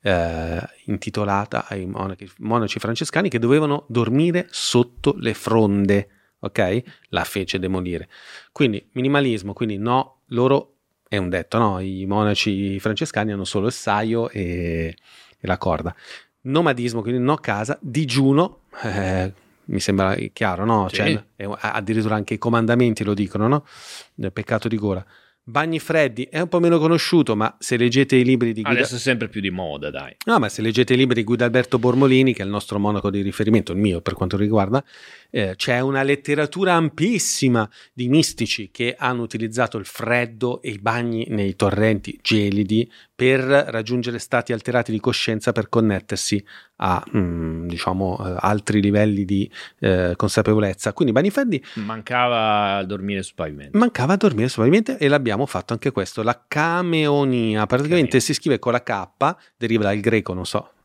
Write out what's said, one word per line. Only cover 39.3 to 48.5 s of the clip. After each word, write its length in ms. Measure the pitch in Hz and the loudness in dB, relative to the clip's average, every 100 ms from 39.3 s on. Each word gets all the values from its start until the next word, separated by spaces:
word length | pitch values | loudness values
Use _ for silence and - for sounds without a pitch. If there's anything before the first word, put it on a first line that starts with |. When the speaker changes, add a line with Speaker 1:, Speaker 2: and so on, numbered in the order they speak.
| 113 113 110 117 113 | -6 -6 -2 -2 -2
Speaker 1:
il 80 | |
freddo 800 | 95 - 113 120 120 113 123 123 | -10 -10 -2 0 0 -4 -4 -4
e 80 | - | -8
i 80 | 104 | -6
bagni 480 | 104 117 120 113 117 | -4 -2 -2 -4 -2
nei 260 | 107 98 95 | -2 -2 0
torrenti 640 | 101 98 110 104 - - | 0 2 2 2 -4 -8
gelidi 680 | - 110 101 98 98 110 110 - _ | 0 2 2 0 2 0 0 -8 _
per 260 | _ 127 131 | _ 2 2
raggiungere 800 | 131 139 143 113 110 123 123 117 | 4 2 2 -4 -2 -4 -2 -6
stati 340 | - 123 - | -2 -2 0
alterati 360 | 117 - 123 117 | -4 0 -2 0
di 60 | 110 | -2
coscienza, 540 | 123 117 - 110 - | -2 -2 -2 -2 0
per 160 | 117 104 | -2 0
connettersi 720 | 117 113 98 - 98 - 104 - - - _ | 2 2 0 -4 -6 -2 -2 -4 -20 -20 _
a, 280 | 98 90 - - | -2 -2 0 -2
mm, 520 | 90 85 82 80 87 | 0 -2 -4 -6 -6
diciamo, 500 | 87 - 92 95 90 95 | -4 -4 -2 -2 -4 -6
eh, 100 | 90 | -2
altri 400 | 98 | 0